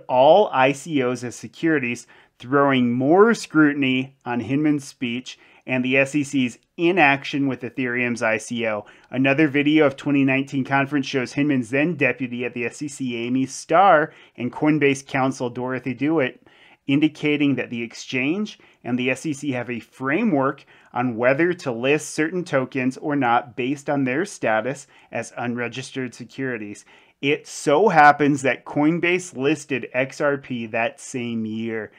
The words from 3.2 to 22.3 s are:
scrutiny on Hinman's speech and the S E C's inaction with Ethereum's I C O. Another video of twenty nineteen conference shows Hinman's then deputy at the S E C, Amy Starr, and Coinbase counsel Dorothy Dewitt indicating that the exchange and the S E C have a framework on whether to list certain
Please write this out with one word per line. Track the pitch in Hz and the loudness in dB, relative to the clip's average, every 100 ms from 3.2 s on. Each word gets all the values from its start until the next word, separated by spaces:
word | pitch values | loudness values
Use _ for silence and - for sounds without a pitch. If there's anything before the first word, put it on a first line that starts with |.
| 226 | 6
scrutiny | 220 - 156 151 143 131 131 135 _ 123 | 4 0 4 4 4 0 0 -4 _ -6
on | 120 | -6
Hinman's | 113 139 151 147 | -2 0 0 0
speech | 143 - 123 120 - - _ _ - | -6 -8 -6 -6 -10 -18 _ _ -4
and | 127 | -2
the | 127 135 | 2 2
S | 135 | 2
E | 151 | 0
C's | 139 139 123 - _ - | -2 0 0 -4 _ -2
inaction | 170 185 143 139 139 147 139 | 0 4 4 2 -2 -4 -2
with | 123 | -4
Ethereum's | 120 - 127 123 123 117 | -8 -6 -4 -2 -2 0
I | 117 110 | 0 0
C | - 120 113 | -4 -4 -4
O. | 107 - - _ | -4 -8 -20 _
Another | 127 135 139 156 | 0 2 4 2
video | 139 143 156 147 | 2 2 4 4
of | 139 | 2
twenty | 147 139 | 0 2
nineteen | 135 131 139 139 | 2 0 -2 -4
conference | 127 139 139 147 131 | 0 0 0 -2 -2
shows | 139 120 | -4 -2
Hinman's | - 147 135 110 | -2 0 0 0
then | 135 156 | -2 -2
deputy | 151 135 123 127 120 | 0 0 0 -6 -6
at | 123 | -8
the | 120 117 | -6 -8
S | - | -8
E | 147 | -12
C, | - 131 117 | -8 -6 -4
Amy | 120 131 131 | -2 -2 -4
Starr, | - - 165 196 156 156 - - - | -8 2 4 6 6 2 -6 -20 -10
and | 120 | -8
Coinbase | - 151 151 139 139 - | 0 2 4 2 0 -2
counsel | 139 131 131 127 | -2 0 -2 -6
Dorothy | 123 127 127 135 | -6 -6 -6 -6
Dewitt | 117 139 160 127 - _ _ - _ - | -4 0 0 -2 -4 _ _ -20 _ -2
indicating | 139 156 143 151 147 147 | 2 2 0 -2 0 2
that | 123 110 | 0 -4
the | 117 | -8
exchange | 117 - - 127 131 185 208 - _ _ | -8 -12 -8 -4 -2 -2 -6 -10 _ _
and | 117 123 | -6 -2
the | 127 | -2
S | 127 | -2
E | 165 | -6
C | 143 151 | -6 -6
have | 123 117 | -6 -6
a | 117 | -10
framework | - - 131 165 233 147 131 151 _ _ _ | -12 -8 -4 0 0 2 0 -4 _ _ _
on | 123 127 110 | -4 -4 0
whether | 120 139 175 | 2 2 0
to | 175 139 | -2 -6
list | 117 131 151 147 | -2 0 0 -2
certain | - 156 | -4 -2